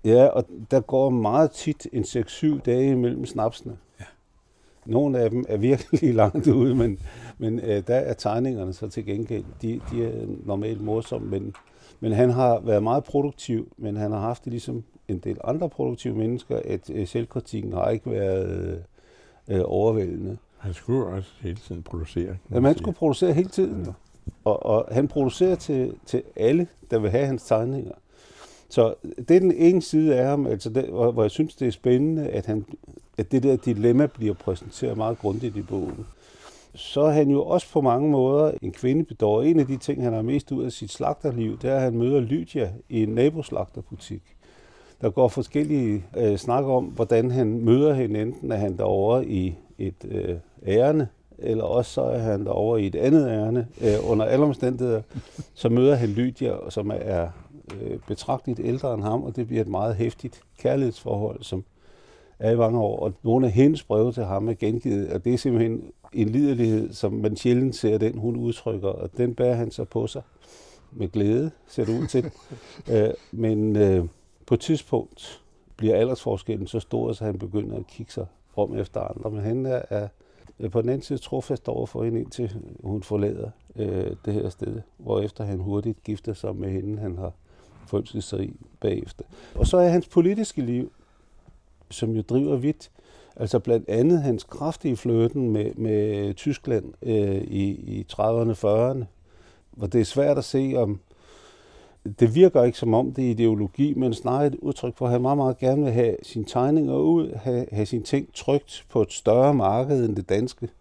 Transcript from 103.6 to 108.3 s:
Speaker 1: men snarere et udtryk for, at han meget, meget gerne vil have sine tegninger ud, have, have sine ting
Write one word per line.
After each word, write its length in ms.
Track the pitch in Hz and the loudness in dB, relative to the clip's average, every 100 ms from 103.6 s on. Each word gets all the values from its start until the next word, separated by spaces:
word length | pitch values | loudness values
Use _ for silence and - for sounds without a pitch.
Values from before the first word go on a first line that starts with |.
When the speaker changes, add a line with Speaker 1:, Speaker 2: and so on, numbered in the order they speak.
| 101 - 143 | -2 0 0
Speaker 1:
men 200 | 131 127 | 0 -2
snarere 320 | 113 117 131 147 | -2 -2 0 0
et 80 | |
udtryk 420 | 127 143 135 123 - | 0 -6 -4 -6 -4
for, 100 | 127 | 0
at 60 | |
han 100 | 123 | 2
meget, 140 | 127 143 | 2 2
meget 220 | 131 123 | 0 2
gerne 240 | 131 139 | 2 2
vil 80 | 139 | 2
have 240 | 113 117 92 | 4 2 0
sine 220 | - 113 | -6 -8
tegninger 520 | 104 123 131 156 139 135 | -4 0 4 4 2 2
ud, 360 | 156 170 156 | 4 4 2
have, 320 | 113 127 120 - | -4 -2 -2 -2
have 140 | 101 104 | -2 -2
sine 160 | 117 | -2
ting 260 | - 139 - | 0 -2 -2